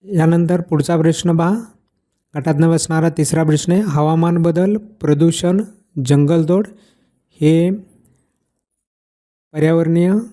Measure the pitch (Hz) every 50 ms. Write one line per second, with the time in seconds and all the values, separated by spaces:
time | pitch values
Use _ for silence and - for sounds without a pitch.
0 | _ 196 202 165 160 160 170 170 175 160 180 175 170 - 160 147 143 - 170 160
1 | 160 165 160 - - 175 165 165 165 175 208 233 233 - _ _ _ _ _ _
2 | _ _ _ _ _ _ - 151 127 160 151 143 165 165 165 156 - - 160 160
3 | 160 165 156 - 151 - - 160 160 156 151 147 - 170 175 190 214 196 143 151
4 | 151 156 160 165 170 170 170 170 165 170 160 175 185 202 208 220 - - - _
5 | - 147 147 143 165 170 165 - - 175 180 196 220 - - _ _ _ _ 151
6 | 131 123 143 143 147 143 170 165 160 151 175 196 214 - - _ _ _ _ _
7 | _ _ _ _ _ _ _ _ 151 151 160 165 170 180 196 214 190 _ _ _
8 | _ _ _ _ _ _ _ _ _ _ _ _ _ _ _ _ _ _ _ _
9 | _ _ _ _ _ _ _ _ _ _ - 156 151 160 165 165 165 160 165 170
10 | 175 180 196 214 233 233